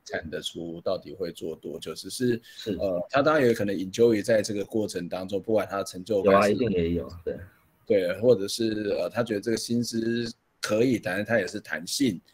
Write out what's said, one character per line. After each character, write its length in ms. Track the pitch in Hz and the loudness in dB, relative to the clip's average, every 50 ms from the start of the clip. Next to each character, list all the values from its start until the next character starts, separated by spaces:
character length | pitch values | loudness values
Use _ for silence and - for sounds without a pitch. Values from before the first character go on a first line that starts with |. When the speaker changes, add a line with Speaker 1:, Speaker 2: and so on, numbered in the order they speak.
| - | -12
Speaker 1:
看 240 | - - - - 80 | -10 -10 -8 -8 -6
得 100 | 76 78 | -8 -8
出 400 | 76 - - 87 85 85 82 85 | -8 -8 -8 -8 -8 -8 -10 -8
到 180 | - 98 95 87 | -4 -4 -4 -4
底 160 | - 78 71 | -6 -10 -8
会 160 | - 92 85 | -8 -8 -8
做 240 | 85 - - 82 80 | -8 -8 -8 -8 -10
多 240 | 80 - - 73 80 | -8 -10 -12 -12 -10
久， 140 | - 82 80 | -10 -12 -12
Speaker 2:
对。 20 | |
Speaker 1:
只 140 | - - 95 | -12 -12 -12
是， 280 | - - 127 123 120 117 - | -6 -2 0 0 0 0 -4
Speaker 2:
是。 340 | - - - - 117 101 - | -12 -18 -12 -6 -6 -4 -2
Speaker 1:
呃， 260 | - 98 92 87 90 - | -2 -2 -2 -2 -4 -2
他 140 | - 139 143 | 0 2 2
当 120 | 151 156 | 4 4
然 120 | 156 131 120 | 4 4 4
有 40 | 117 | 4
可 100 | 113 107 | 2 0
能 100 | 101 98 | -2 -2
enjoy 480 | 85 95 95 95 - 117 120 113 104 95 | -4 -4 -6 2 4 6 6 6 4 2
在 160 | 107 117 107 | 2 2 2
这 140 | 101 - 104 | 2 0 -4
个 100 | 104 98 | -4 -6
过 240 | - - 110 107 101 | -2 -2 -2 -2 -2
程 220 | - 92 87 85 | -4 -6 -6 -4
当 180 | 90 90 95 95 | -6 -6 -6 -4
中， 140 | 101 98 | -6 -6
不 100 | 90 - | -2 2
管 160 | 110 104 95 - | 2 2 2 0
他 100 | 95 98 | -2 -4
的 60 | 95 | -4
成 200 | - - 92 90 | -4 -8 -12 -6
就 180 | - 110 98 | 0 0 2
感 100 | 95 101 | 6 6
是 60 | 95 101 | 6 8
Speaker 2:
有 20 | |
啊， 100 | 104 104 | 6 6
一 60 | 104 | 4
定 140 | - 127 110 | 2 2 0
也 220 | 98 90 85 82 | 2 2 2 2
有， 200 | 87 85 73 - - - - | 0 -2 -2 -6 -12 -10 -8
对。 120 | - - - - - _ _ _ _ _ _ _ _ | -8 -8 -8 -12 -18 _ _ _ _ _ _ _ _
Speaker 1:
对， 260 | 113 101 92 87 87 95 | 2 2 4 2 -2 2
或 140 | 107 127 120 | 4 4 4
者 120 | 98 98 101 | 4 4 -4
是， 440 | - - 113 110 107 107 107 101 92 73 | -4 -2 -2 -2 0 -2 -2 -2 -2 -2
呃， 100 | 87 90 | -2 -4
他 140 | - 120 120 | -2 -2 -2
觉 100 | 110 110 | 0 -2
得 80 | 101 | -2
这 80 | 98 117 | 0 -2
个 80 | 113 107 | -2 -2
薪 240 | - - 120 120 | -2 -2 -2 -2
资 500 | 120 - - 113 113 113 117 117 120 117 117 - _ _ _ _ | -2 -2 -2 -2 -2 0 -2 -2 -4 -6 -8 -12 _ _ _ _
可 240 | - - 107 107 120 | -4 -2 2 2 4
以， 140 | 135 123 98 | 4 2 0
但 180 | - - 90 | 0 -2 -2
是 80 | 98 107 | -2 -2
他 140 | 107 113 113 | 0 0 0
也 80 | 92 | 0
是 140 | - - 104 | 0 -6 -10
弹 260 | - - - 80 82 | -10 -8 -10 -8 -8
性， 340 | 92 - - 143 123 95 82 - _ | -6 -2 0 2 0 0 -2 -8 _